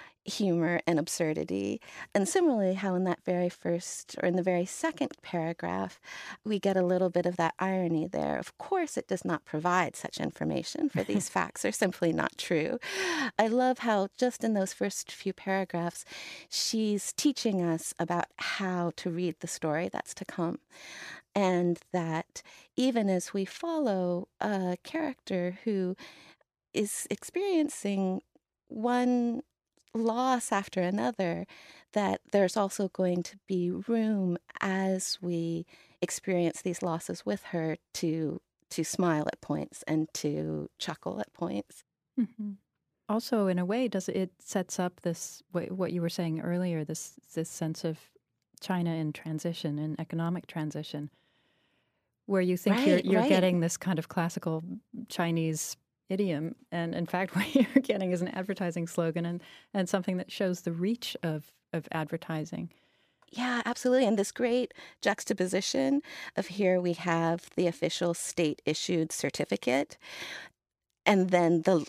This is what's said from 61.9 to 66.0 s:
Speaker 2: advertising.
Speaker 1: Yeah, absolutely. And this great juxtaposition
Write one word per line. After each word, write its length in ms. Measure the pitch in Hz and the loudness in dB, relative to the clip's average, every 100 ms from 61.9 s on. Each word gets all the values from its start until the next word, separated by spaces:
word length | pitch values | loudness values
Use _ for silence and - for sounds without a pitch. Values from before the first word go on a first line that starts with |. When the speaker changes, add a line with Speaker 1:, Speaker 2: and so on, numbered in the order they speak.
Speaker 2:
advertising. 760 | 160 151 165 - 160 156 165 170 - _ _ _ _ _ | -4 -2 -6 -4 -6 -4 -6 -8 -12 _ _ _ _ _
Speaker 1:
Yeah, 300 | 220 247 240 233 | -4 -2 -2 -2
absolutely. 400 | 240 254 254 233 | -2 2 4 6
And 120 | 220 | 4
this 140 | - | 0
great 400 | - 240 247 233 - - - | 0 0 2 0 -6 -20 -2
juxtaposition 1000 | 214 - - 202 185 190 - 269 269 277 | 0 0 -2 0 0 0 0 0 2 2